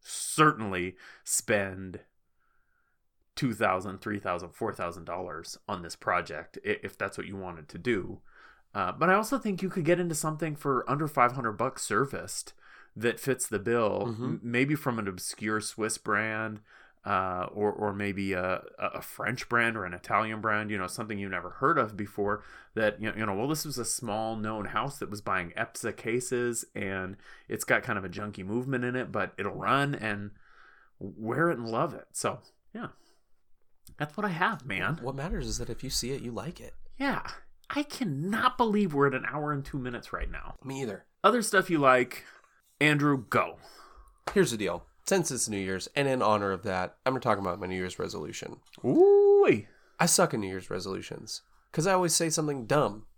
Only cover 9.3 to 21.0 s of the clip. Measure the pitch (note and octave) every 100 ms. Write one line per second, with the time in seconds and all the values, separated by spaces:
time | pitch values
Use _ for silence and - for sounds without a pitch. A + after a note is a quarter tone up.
9.3 | C#4 A3+ F3+ F#3+ F#3 D#3 F3 F3 D#3 D#3+
10.3 | D#3 E3 D3 C#3+ C3 - C#3 D3+ C#3+ A#2+
11.3 | B2+ A#2 G#2 B2+ - - G#2+ C#3 F#2 E2+
12.3 | - - - - - - - A2+ A2+ -
13.3 | B2+ - G#2 G2 A#2+ A2 F#2+ G2+ A2 B2+
14.3 | D#3 A#2+ A#2+ C#3 D3 - A2+ G2+ F2+ -
15.3 | - G#2+ G#2+ G2+ - A2 A2 - G#2 A2
16.3 | A2 A2 G#2+ _ - - _ - G2 F#2
17.3 | F2+ F2+ G#2 G#2 - G#2 G2 G2+ F#2+ G2
18.3 | F#2 F#2 F#2+ - - G2 - - - -
19.3 | B2+ - A#2+ A#2 A2+ F#2 F2+ - G#2 A2
20.3 | A2 G#2+ G#2 G#2+ G#2 F2+ -